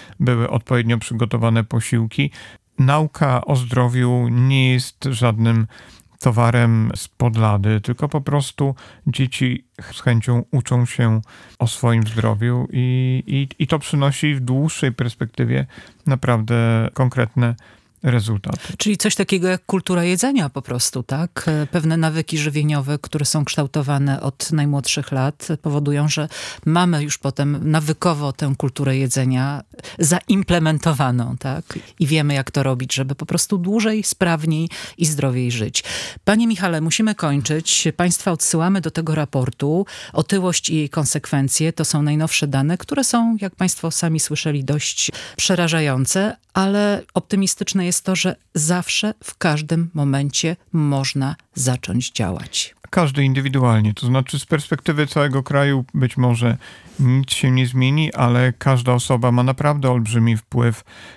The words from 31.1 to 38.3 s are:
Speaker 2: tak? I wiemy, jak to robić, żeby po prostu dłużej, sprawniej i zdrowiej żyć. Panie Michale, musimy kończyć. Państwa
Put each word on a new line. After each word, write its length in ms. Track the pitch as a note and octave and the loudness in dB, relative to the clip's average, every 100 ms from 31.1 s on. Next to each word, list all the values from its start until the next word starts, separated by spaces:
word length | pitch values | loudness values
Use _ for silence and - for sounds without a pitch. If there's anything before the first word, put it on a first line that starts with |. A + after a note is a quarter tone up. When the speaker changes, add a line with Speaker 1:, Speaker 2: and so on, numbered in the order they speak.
| B2 A#2+ B2+ | 0 -2 -6
Speaker 2:
tak? 400 | C3+ D3+ - - - - | -6 -8 -10 -14 -14 -4
I 80 | D3 | 0
wiemy, 280 | D#3 D3 | 2 2
jak 160 | C#3 C3 | 0 -2
to 120 | C#3+ | -2
robić, 320 | C3+ B2+ C3 | 0 -2 -4
żeby 200 | C3+ C3+ | -4 -4
po 120 | C#3 - | -6 -4
prostu 320 | F3 - F#3+ | -2 -2 -2
dłużej, 460 | F3+ A3 A3 G#3+ | 0 0 0 -2
sprawniej 640 | - - F3 D#3+ D#3+ D#3 E3 - - - | -4 -2 0 0 0 -2 -4 -8 -14 -2
i 80 | D3+ | -2
zdrowiej 440 | C#3+ C#3 B2 B2 | 0 -2 0 -2
żyć. 340 | A#2 G#2+ - - - - - | -2 -4 -6 -6 -10 -10 -4
Panie 220 | - A3 A#3 | 0 2 2
Michale, 340 | F3+ F#3 D#3 | 0 -2 0
musimy 340 | E3 - A3 | -2 0 0
kończyć. 760 | G3+ D#3 C#3+ A#2 D#3 - - E3 - | 0 0 0 0 -2 0 0 0 0
Państwa 360 | F3+ - G3 | 0 0 -2